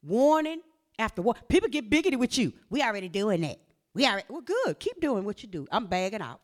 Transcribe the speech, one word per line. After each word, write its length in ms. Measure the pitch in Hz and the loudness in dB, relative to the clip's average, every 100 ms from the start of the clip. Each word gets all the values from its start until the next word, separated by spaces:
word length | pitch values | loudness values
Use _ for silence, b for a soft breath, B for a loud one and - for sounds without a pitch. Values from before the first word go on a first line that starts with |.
Warning 580 | 147 208 277 311 311 330 - _ _ - | 0 4 6 4 2 -6 -12 _ _ -6
after 220 | 214 - | -4 0
war-, 140 | 185 226 - | 0 -2 2
people 220 | 359 415 | 4 4
get 200 | 294 220 | -2 0
bigoted 300 | 302 349 262 | 2 2 0
with 180 | 240 - | 0 2
you. 160 | 180 - _ | 0 -2 _
We 120 | 269 | -2
already 280 | 247 208 185 | 0 -2 -6
doing 320 | 190 214 185 | -2 0 2
that. 160 | 156 - _ _ _ | 0 -6 _ _ _
We 120 | 175 | 0
already, 200 | 262 196 - | 0 0 -6
well, 120 | 269 | -14
good. 380 | 247 440 427 - | -4 -2 -2 -2
Keep 220 | - 480 | -6 -4
doing 220 | 320 220 | -2 0
what 180 | 202 202 | -2 -8
you 80 | 214 | -10
do. 180 | 180 139 | -12 -4
I'm 160 | 202 214 | -4 -2
bagging 340 | 180 185 214 | -2 -2 -4
off. 180 | 139 131 | -10 -12